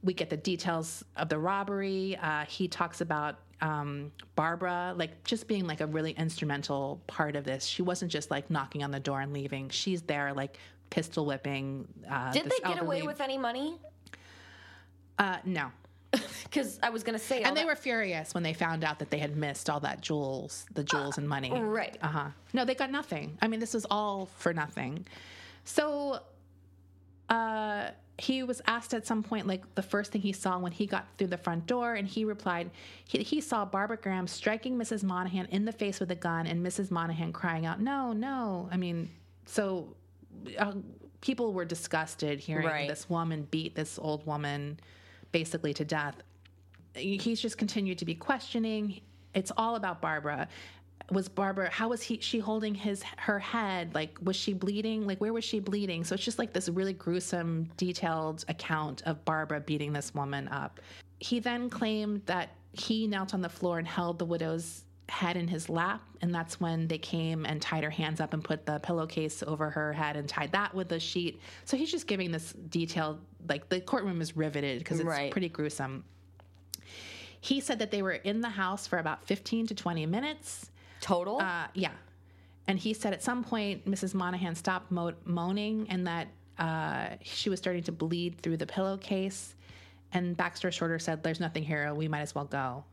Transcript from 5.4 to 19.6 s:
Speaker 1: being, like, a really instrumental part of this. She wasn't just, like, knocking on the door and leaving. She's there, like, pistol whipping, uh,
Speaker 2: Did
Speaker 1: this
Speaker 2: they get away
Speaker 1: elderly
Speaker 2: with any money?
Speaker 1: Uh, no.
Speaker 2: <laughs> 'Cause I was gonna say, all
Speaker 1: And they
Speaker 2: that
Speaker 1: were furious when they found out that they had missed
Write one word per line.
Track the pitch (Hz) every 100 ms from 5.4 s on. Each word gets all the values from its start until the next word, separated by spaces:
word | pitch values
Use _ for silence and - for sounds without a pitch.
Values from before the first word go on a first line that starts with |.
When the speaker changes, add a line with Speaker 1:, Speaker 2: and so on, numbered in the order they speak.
| -
Speaker 1:
being, | 208 175
like, | 156
a | 151
really | 156 160
instrumental | 156 160 160 151 147 147 139 139 143 -
part | - 151
of | 147
this. | 139 135 -
She | -
wasn't | 180 180 175
just, | 156 147
like, | 143 -
knocking | 156 135 147
on | 143
the | 139
door | 135 139
and | 139
leaving. | 143 139 139 135
She's | - - 180
there, | 165 147 143
like, | 139 139 - - - -
pistol | - 160 - 147
whipping, | 135 139 139 135 135 - - -
uh, | 135 127
Speaker 2:
Did | 131
Speaker 1:
this | - 508
Speaker 2:
they | 185
get | 175
away | 165 285
Speaker 1:
elderly | 160
Speaker 2:
with | 294
any | 269 269
money? | 247 247 294 330 605 - - - - - - - - - - - - -
Speaker 1:
Uh, | 196 180
no. | 185 170 135 - - - -
Speaker 2:
<laughs> | 247 - - -
'Cause | 302 254 -
I | 233
was | 226
gonna | 220 220
say, | - 262
all | 233
Speaker 1:
And | 294
they |
Speaker 2:
that | 330
Speaker 1:
were |
furious | 294 277 226 202 165 156
when | 175
they | 165
found | 160 170 165
out | 160 151
that | 147
they | 147
had | 147
missed | 151 147 135